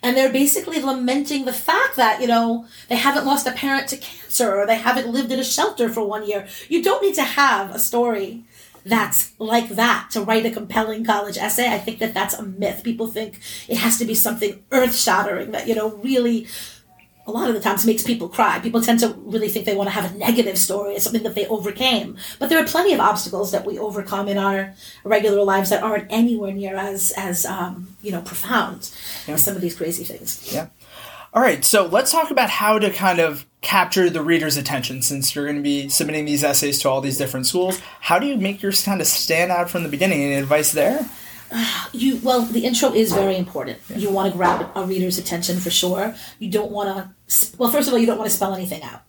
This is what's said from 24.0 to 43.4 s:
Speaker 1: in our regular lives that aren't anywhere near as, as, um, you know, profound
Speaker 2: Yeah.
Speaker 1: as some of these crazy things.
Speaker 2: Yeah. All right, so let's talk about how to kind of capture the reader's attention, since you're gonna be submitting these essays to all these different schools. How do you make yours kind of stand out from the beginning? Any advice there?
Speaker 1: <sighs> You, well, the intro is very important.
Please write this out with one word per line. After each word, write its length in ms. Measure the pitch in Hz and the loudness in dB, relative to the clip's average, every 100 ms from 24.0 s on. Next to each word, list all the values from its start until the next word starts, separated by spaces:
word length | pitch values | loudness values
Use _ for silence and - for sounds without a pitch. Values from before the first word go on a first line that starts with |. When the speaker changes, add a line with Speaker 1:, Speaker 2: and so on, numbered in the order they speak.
| 190 196 202 | -6 -4 -2
Speaker 1:
in 80 | 202 | 0
our 380 | 196 196 196 - - - | 0 0 -4 -10 -20 -16
regular 400 | 202 208 208 202 | 0 2 4 4
lives 260 | 196 190 185 | 4 2 2
that 120 | 202 | 0
aren't 300 | 220 208 - | 0 -2 -2
anywhere 400 | 220 240 226 196 | 2 2 2 -2
near 240 | 196 196 190 | -6 -6 -6
as, 380 | 202 196 - - | -6 -2 -2 -2
as, 300 | 196 175 - | -4 -4 -4
um, 500 | 185 180 - - - | -4 -6 -8 -14 -12
you 100 | 208 | -8
know, 80 | 175 | -8
profound 680 | - - 190 240 - - - - - - - | -8 -10 0 0 0 -8 -14 -14 -14 -12 -8
Speaker 2:
Yeah. 80 | |
Speaker 1:
as 100 | 151 | 0
some 120 | - 190 | 2 2
of 60 | |
these 120 | 175 | -6
crazy 300 | - 165 175 | -4 -6 -6
things. 460 | 175 - - - - | -8 -12 -10 -10 -6
Speaker 2:
Yeah. 140 | 147 160 _ - - - - - | -6 -6 _ -20 -20 -18 -18 -4
All 80 | - | 2
right, 220 | 254 139 | 4 2
so 220 | - 214 180 | 2 2 4
let's 260 | 185 262 | 2 2
talk 180 | 320 311 | 2 2
about 180 | 262 233 | 2 0
how 280 | - 208 220 | 2 2 2
to 120 | 208 | 2
kind 280 | 190 190 175 | 2 0 4
of 260 | 165 143 - _ | 2 0 -12 _
capture 480 | - 202 180 190 180 | 0 2 2 4 2
the 120 | 165 | 2
reader's 340 | 151 165 151 143 | 2 2 4 0
attention, 420 | 135 139 123 131 | -2 -4 -4 -4
since 340 | 127 139 131 | -2 0 -2
you're 120 | 147 143 | -2 -2
gonna 160 | 147 | -2
be 260 | 143 143 139 | 0 0 0
submitting 380 | - 151 151 151 | -2 0 -2 0
these 180 | 143 | 0
essays 340 | 147 139 143 139 | 2 2 0 0
to 80 | 143 | 2
all 100 | 131 | 0
these 160 | 139 135 | 0 -2
different 300 | 131 135 127 | -2 -2 0
schools. 340 | 180 185 185 - - | 0 0 -2 -8 -10
How 180 | - 175 | 0 2
do 80 | 285 | 2
you 100 | 269 | 0
make 240 | 190 202 | -2 -2
yours 220 | 196 196 | 0 0
kind 160 | - 190 | 0 0
of 60 | 165 | 0
stand 440 | - - 160 175 | 0 2 2 2
out 200 | 180 175 | 2 0
from 120 | 180 | -2
the 60 | 165 | -4
beginning? 340 | 143 190 160 | 0 2 2
Any 120 | 143 | 0
advice 380 | 139 135 151 151 | 0 2 2 4
there? 360 | 156 147 269 262 - - - - | 2 2 2 -4 -10 -16 -18 -10
Speaker 1:
<sighs> 80 | 233 226 - - | -4 -2 -4 -6
You, 260 | 240 262 233 | 0 0 2
well, 180 | 262 254 | 2 2
the 220 | 233 233 | 2 0
intro 280 | 247 240 285 | 0 2 4
is 200 | 214 220 | 4 4
very 240 | 185 196 | 4 2
important. 420 | 185 | 0